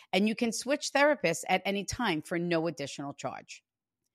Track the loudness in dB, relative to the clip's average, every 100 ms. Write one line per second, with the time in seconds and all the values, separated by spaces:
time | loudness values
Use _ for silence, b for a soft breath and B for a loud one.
0 | b 2 2 2 -2 -2 -2 -2 0 4
1 | 4 4 2 0 0 0 2 -2 -4 -4
2 | -2 -2 -2 -2 0 0 0 -4 -8 -8
3 | -10 -8 -10 -10 -14 -20 _ _ _ _
4 | _